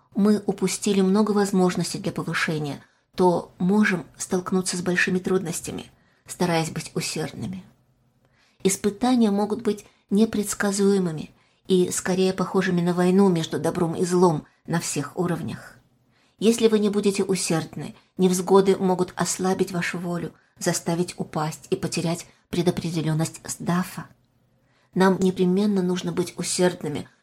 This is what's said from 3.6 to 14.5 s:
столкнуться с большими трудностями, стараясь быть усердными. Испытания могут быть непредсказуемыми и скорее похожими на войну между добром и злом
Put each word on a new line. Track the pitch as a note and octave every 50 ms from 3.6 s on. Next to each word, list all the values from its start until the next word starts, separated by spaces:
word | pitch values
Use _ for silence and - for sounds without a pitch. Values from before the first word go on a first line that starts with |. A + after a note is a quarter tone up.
| F3+ F3+ G3+ G#3+ G#3 G#3 F#3+ E3 C3+ - _
столкнуться | - - - G3 F3+ F3+ - F#3+ F#3 F#3 - -
с | F3 F3
большими | F3 F3 F3+ - - F#3 F3+
трудностями, | F3+ G3 F#3 F#3+ E3 D#3 - - - - - F2 - - _ _ _ _ _ _ _
стараясь | - - - F#3 E3+ E3+ D#3+ D#3+ D#3
быть | - D#3 - - -
усердными. | F3+ - - - E3 D#3+ - - - A2+ - F#3 F#3 - - _ _ _ _ _ _ _ _ _ _ _ _ _ _ _ _ _ _ -
Испытания | F#3+ F#3 - - G#3 G3+ - A#3+ B3 B3+ A#3+ A3+ G#3
могут | G3+ G3+ G#3 G3+ A3 - -
быть | G#3 G#3 G#3 - - _ _ _ _
непредсказуемыми | G3 G3+ A3+ A3 - G#3 G3+ G3+ - - G#3 G3+ G3 G3+ G3+ G3 G3+ G3 F#3 E3+ D#3 D3 - - - _ _ _ _ _ _
и | - F#3+ F3+ F3+ -
скорее | - - - F#3+ F3+ F#3 F#3+ F#3+ F#3
похожими | F#3+ F3+ - - F#3+ F3 F3+ F3+ F3
на | E3+ F3 E3+
войну | F3+ F3+ F3+ F3+ G3 G3+ F#3+
между | F3 E3 D#3+ - D#3+ C#3+
добром | D3+ E3 - F3 F3 E3 E3
и | - F#3
злом | F3 F3+ F3+ F#3 F3 D#3 C#3+ - -